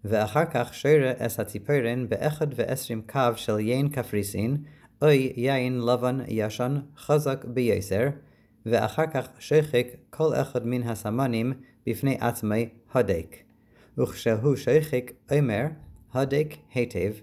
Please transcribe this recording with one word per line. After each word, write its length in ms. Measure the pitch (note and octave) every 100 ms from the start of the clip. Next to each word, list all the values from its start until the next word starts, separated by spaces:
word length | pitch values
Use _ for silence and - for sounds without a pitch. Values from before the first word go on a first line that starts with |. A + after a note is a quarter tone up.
ואחר 400 | G2+ G#2+ G#2+ D3
כך 300 | D#3+ B2 A#2+
שורה 360 | - C3+ D3+ C3
את 280 | B2 A#2 -
הציפורן 720 | A2 G#2 G2 C#3+ A#2 B2 A#2+
באחד 380 | G#2+ D3+ D3+ D3+ A#2+
ועשרים 460 | A#2+ B2+ - A2
קו 180 | G#2+ C#3 A#2+ A#2
של 220 | - G#2+
יין 300 | G#2+ B2+ D3
קפריסין, 680 | C3+ A2 G#2 G2+ G2 A2 D3 D3 - - _
או 60 | D3+ C#3 C3 A#2+
יין 440 | B2+ C3+ B2+ B2
לבן 400 | A#2 B2 B2 C3 G#2
ישן 480 | A2 G#2+ - B2+ C#3+ C#3 -
חזק 480 | - D3+ D3 C3+
ביותר, 640 | A#2+ B2 A#2+ G2 G2 F#2+ C3+ C#3+ - _ _ _ A2+
ואחר 400 | A2+ A2 - D#3+
כך 220 | C#3 A#2+ -
שוחק 480 | - D3+ D3+ B2 B2 - _
כל 240 | - D#3
אחד 320 | B2+ C3 B2 A2+
מן 160 | B2
הסמנים 680 | A#2 A2 G#2+ A2+ C3+ A2+ A#2+ C#3 - _ -
בפני 300 | A2 C#3 C3
עצמו 340 | A#2 A#2 G#2+ G#2+ A2+ - _
הדק. 420 | C3 G#2 F2 D#2+ - _ _ _ _ - -
וכשהוא 580 | A#2+ - - A2 C3+ C3
שוחק, 560 | - D3 D3+ B2 B2 - -
אומר, 360 | C#3+ C3+ G#2 C#3+ D#3+ - - -
"הדק 420 | C3 C3+ C3+ - - -
היטב 380 | B2+ A#2 F#2 F#2 G#2+